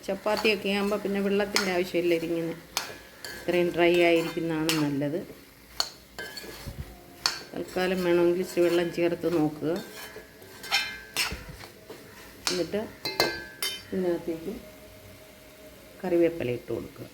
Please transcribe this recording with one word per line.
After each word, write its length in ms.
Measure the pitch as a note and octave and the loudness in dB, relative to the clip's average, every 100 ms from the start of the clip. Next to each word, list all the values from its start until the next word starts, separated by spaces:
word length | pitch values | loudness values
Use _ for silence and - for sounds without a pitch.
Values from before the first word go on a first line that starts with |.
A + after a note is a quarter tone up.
| - | -4
ചപ്പാത്തിയൊക്കെ 600 | G3 G#3+ G#3+ A3+ G3+ G3 G3+ | -2 0 4 4 2 0 0
ആകുമ്പോൾ 220 | G3+ G#3 | 2 0
പിന്നെ 160 | G3+ G3 G3 | 0 0 2
വെള്ളത്തിൻ്റെ 460 | G3+ G3+ G3+ G3 F3+ | 2 2 2 2 2
ആവശ്യമില്ല, 380 | F3+ F3 F3 E3 | 2 2 2 2
ഇതിങ്ങനെ 340 | E3 E3+ E3 E3 - - - - - - - - | 2 -2 -2 -6 -6 -6 -6 -12 -18 -16 -14 -8
ഇത്രയും 280 | - F3+ F3 D#3 | 0 2 2 4
ഡ്രൈ 180 | E3+ F3 E3+ | 6 8 6
ആയിരിക്കുന്നതാണ് 640 | E3 E3 E3 E3 D#3+ D#3+ D#3+ | 6 2 -2 -2 0 2 2
നല്ലത്. 360 | D3 C#3 D3 E3+ - - - - - - - - - - - - - - - - - - - - - - - | 2 2 0 -2 -6 -14 -20 -20 -20 -8 -8 -8 -16 -12 -12 -12 -14 -12 -12 -12 -14 -16 -20 -6 -6 -6 -8
തൽക്കാലം 480 | - F3 F#3 F#3 F#3 F3 | -8 -4 0 0 2 4
വേണമെങ്കിൽ 360 | F3 F3 F3 F3+ | 6 6 4 0
ഇച്ചിരി 180 | F3+ F3 | 4 4
വെള്ളം 220 | F3 E3+ E3+ | 4 2 2
ചേർത്ത് 300 | E3+ E3 E3 E3+ | 0 2 2 2
നോക്കുക. 340 | D3+ - D3 F#3 - - - - - - - - - - - - - - - - - - - - - - - - - - - | 2 0 -2 -2 -4 -14 -14 -16 -18 -20 -20 -16 -2 -2 -2 -10 -8 -4 -2 -4 -10 -14 -16 -18 -18 -16 -16 -18 -18 -6 -2
എന്നിട്ട് 300 | F3+ D#3+ G#3 A3+ - - F#3+ - - - - - - - | -2 -2 -2 -6 -8 -6 0 0 -2 -10 -6 -4 -4 -4
ഇതിനകത്തേക്ക് 600 | F#3+ F3+ E3+ E3+ E3 D#3+ A#3 - - - - - - - - - - - - - - | 0 0 0 -2 -6 -6 -8 -12 -18 -20 -20 -20 -20 -20 -20 -20 -20 -20 -20 -20 -8
കറിവേപ്പില 480 | F#3+ E3+ E3 E3+ B2 A#2+ | 2 6 6 4 -2 -2
ഇട്ട് 120 | - A#2 | -2 -6
കൊടുക്കുക. 320 | - - A#2+ | -6 -14 -16